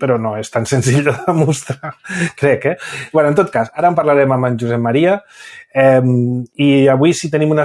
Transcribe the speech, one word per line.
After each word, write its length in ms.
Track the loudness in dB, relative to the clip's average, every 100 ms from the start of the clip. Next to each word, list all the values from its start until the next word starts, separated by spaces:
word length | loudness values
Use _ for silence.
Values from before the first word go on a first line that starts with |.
però 160 | -2 -2
no 140 | -4 -8
és 100 | -6
tan 160 | -6 -2
<laughs> 40 |
senzill 340 | -2 0 0 0
de 80 | -2 -2
demostrar, 680 | 0 0 -2 -6 -10 -12 -14 -10 -6 -6 -2
crec, 280 | 0 0 -2
eh? 80 | -6 -8 -14 -4
Bueno, 180 | 0 2
en 60 | 2
tot 140 | 0
cas, 160 | -2 -4
ara 220 | -2 0
en 20 |
parlarem 400 | 0 2 2 2
amb 140 | 0 -2
en 100 | -2
Josep 240 | -4 -2
Maria, 380 | 0 0 0 0 -6 -20 -20 -20 -8
em, 400 | 0 4 4 2 0 -2 -4 -8 -2
i 300 | 2 4 4
avui, 240 | 4 2
si 160 | 0 -2
tenim 240 | -2 0
una 80 | 0